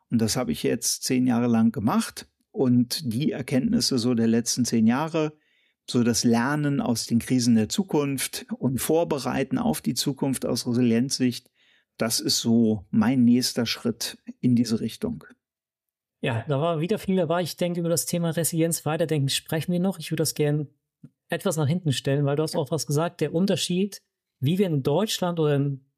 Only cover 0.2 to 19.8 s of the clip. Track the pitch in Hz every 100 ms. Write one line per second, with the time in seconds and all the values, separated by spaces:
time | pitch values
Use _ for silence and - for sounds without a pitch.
0.2 | 110 131 127 - 135 127 - - - 131
1.2 | 127 117 123 113 113 110 104 208 220 -
2.2 | - _ _ 220 131 123 123 - 143 110
3.2 | 151 - 135 131 - - - 131 120 120
4.2 | 113 117 117 - 120 117 110 123 160 165
5.2 | 156 156 _ _ _ _ - 123 117 113
6.2 | 120 113 123 151 147 139 123 117 - 117
7.2 | - 131 117 113 107 - 190 156 143 135
8.2 | - - - - - 131 - 160 170 151
9.2 | 123 131 135 131 - 156 - - - 139
10.2 | 139 127 - - 127 120 123 113 135 -
11.2 | 127 120 - _ _ _ _ - 113 -
12.2 | - - 120 117 113 104 - 113 107 135
13.2 | 120 120 123 - 113 - 120 110 - -
14.2 | - - 123 120 120 113 - - 82 78
15.2 | - _ _ _ _ _ _ _ _ _
16.2 | 147 113 104 139 165 165 170 214 - 190
17.2 | 156 170 175 - 175 175 170 165 - 175
18.2 | 170 160 165 165 165 160 - 160 165 156
19.2 | 135 - - 160 151 175